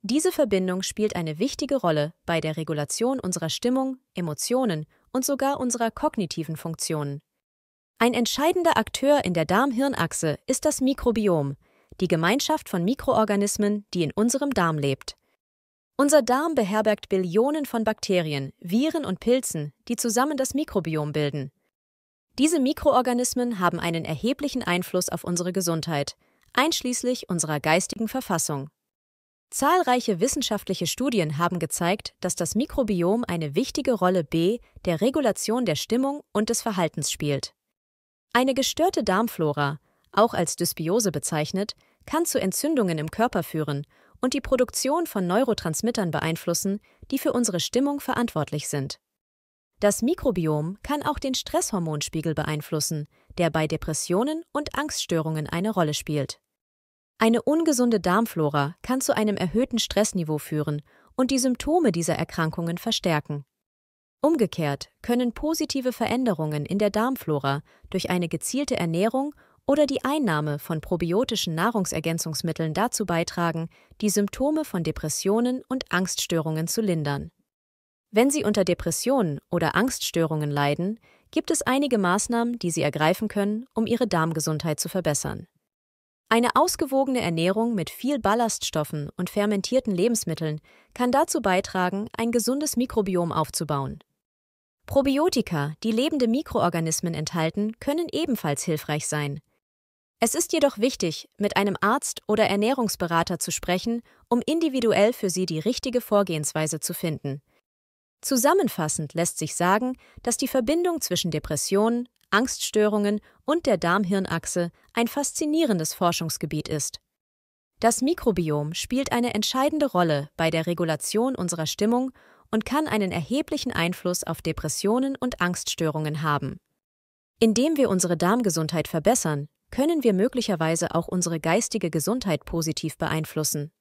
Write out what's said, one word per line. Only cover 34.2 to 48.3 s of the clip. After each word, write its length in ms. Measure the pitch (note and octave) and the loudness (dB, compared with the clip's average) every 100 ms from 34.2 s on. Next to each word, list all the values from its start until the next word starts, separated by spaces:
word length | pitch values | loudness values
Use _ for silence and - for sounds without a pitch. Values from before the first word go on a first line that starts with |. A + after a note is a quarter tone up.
bei 360 | D#3 E3 F3 A#3+ _ - - | 0 0 2 0 _ -8 -4
der 160 | D#3+ | 0
Regulation 640 | A#3 D4+ B3+ F#3+ - A#3 A3+ | 2 2 0 0 -2 -2 0
der 100 | D3 | -2
Stimmung 480 | - A#3+ C4+ C#4+ - | -2 0 0 -4 -4
und 180 | G#3 A3 | -4 0
des 120 | A#3 | -2
Verhaltens 500 | A3+ F#3+ E3 - C#3+ | -2 0 -2 -2 -6
spielt. 420 | - D3 C#3 - _ _ _ _ _ _ _ _ | -4 -2 -2 -4 _ _ _ _ _ _ _ _
Eine 200 | A#3 C4 | 4 4
gestörte 500 | C4+ C4 - F4 F4 | 2 0 2 2 2
Darmflora, 760 | G3+ F#3+ A#3 - D#3 D3 C#3+ D3+ _ _ _ | 2 2 0 0 -2 0 -2 -4 _ _ _
auch 200 | - A3+ | 2 4
als 220 | - E3+ - | 2 -2 -2
Dysbiose 560 | F3 - D#3+ G#3+ G#3+ | -4 -2 0 0 0
bezeichnet, 600 | D3 - D#3+ D3+ F#3+ G#3 - _ _ - | -2 -4 -2 -2 -2 -4 -8 _ _ -4
kann 200 | D4+ E4+ | -2 0
zu 140 | - | 0
Entzündungen 580 | F#3+ - D4 D4+ F#3+ D#3+ | 0 0 0 2 2 0
im 140 | D#3 | -4
Körper 320 | - A#3 G3 | 0 0 0
führen 420 | D#3+ D#3+ D3+ C#3+ D3 _ _ _ | -2 -4 -2 -4 -8 _ _ _
und 120 | B3+ | -2
die 60 | C#4 | -2
Produktion 640 | - B3+ B3 - C4 D#4+ E4+ | 0 2 2 0 0 0 0
von 220 | G#3 F3+ | -2 2
Neurotransmittern 840 | F#3+ C4 G#3+ E3 D#3 A3 A#3+ F3+ | 2 2 0 -2 -2 -2 0 0
beeinflussen, 680 | D3+ D#3+ E3 - E3+ G3 G3+ _ _ - | 0 -2 -2 -2 -2 -2 -4 _ _ -6
die 80 | C4+ | -2
für 140 | D#4 | 0
unsere 260 | B3 A3+ F3 | 0 0 -2
Stimmung 400 | - A#3 C#4+ C#4+ | 0 0 0 -2
verantwortlich 680 | - B3+ A#3+ | -2 -2 0